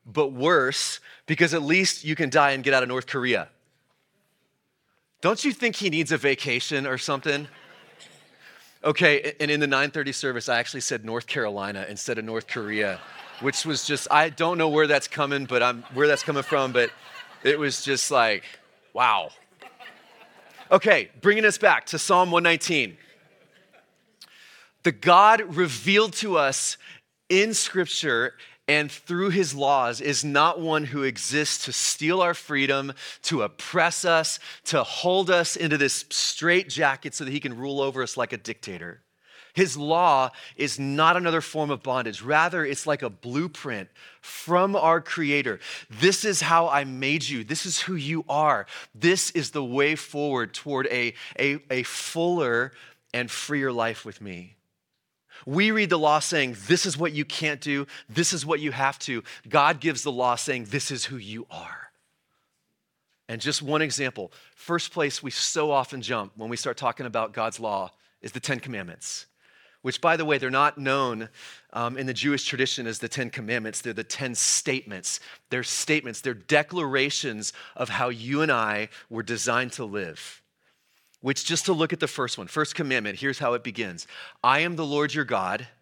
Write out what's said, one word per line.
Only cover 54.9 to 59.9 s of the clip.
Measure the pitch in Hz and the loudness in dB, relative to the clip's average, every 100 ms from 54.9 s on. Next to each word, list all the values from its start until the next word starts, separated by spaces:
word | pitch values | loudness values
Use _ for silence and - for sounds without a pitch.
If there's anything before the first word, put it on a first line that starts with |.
| _ _ _ _ - - | _ _ _ _ -18 -4
We | 156 214 | 0 2
read | 220 196 | 2 2
the | 170 | 2
law | 151 151 | 4 4
saying, | - 165 131 113 98 | 2 0 0 -2 2
"This | 170 190 | 2 2
is | 139 | -2
what | 170 | -2
you | 151 147 | -2 -6
can't | - 156 143 | -4 -4 -4
do. | 147 143 139 - - | -4 -4 -4 -12 -6
This | 117 165 | -2 0
is | 175 143 | -2 -2
what | 156 | -2
you | 151 | -2
have | 120 139 - | 0 0 0
to." | - 120 - - 117 | -6 -6 -8 -16 0
God | 156 143 156 | 4 4 2
gives | 156 | -2